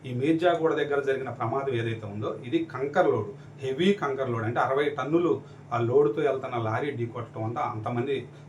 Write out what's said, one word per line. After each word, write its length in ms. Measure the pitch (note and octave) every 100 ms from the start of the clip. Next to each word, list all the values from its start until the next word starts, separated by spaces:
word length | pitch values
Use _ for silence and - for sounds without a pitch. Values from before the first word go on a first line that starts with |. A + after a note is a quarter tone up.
| B2
ఈ 80 |
మీర్జాగూడ 600 | B2 D3 D#3+ F3 E3 D#3+
దగ్గర 260 | C#3+ C#3+ C#3+
జరిగిన 260 | C3+ C3 B2+
ప్రమాదం 440 | - A2+ C3+ C3+
ఏదైతే 320 | A#2 A2+ G#2+ G#2
ఉందో 280 | G#2 C3+ -
ఇది 240 | B2 E3 E3
కంకర్ 340 | - C#3+ F#3 D#3
లోడ్, 220 | A#2+ - - - -
హెవీ 300 | C3 C3+ F#3+
కంకర్ 360 | G3 C#3 C3+ B2+
లోడ్, 140 | A2+
అంటే 160 | A2 B2
అరవై 300 | C3 C#3 D3
టన్నులు 520 | - C#3 E3 E3 C3+ - - -
ఆ 40 | A#2
లోడ్తో 440 | A#2 C3+ D3 D#3+
వెళ్తున్న 360 | C#3+ C3 B2+ A#2+
లారీ 340 | A2 A2+ D3
ఢీ 140 | A#2+ A2+
కొట్టడం 380 | A#2 A2+ A#2
వల్ల 160 | A2 D3
అంతమంది 720 | A#2+ G#2+ A#2 A#2+ C3 C3+ - -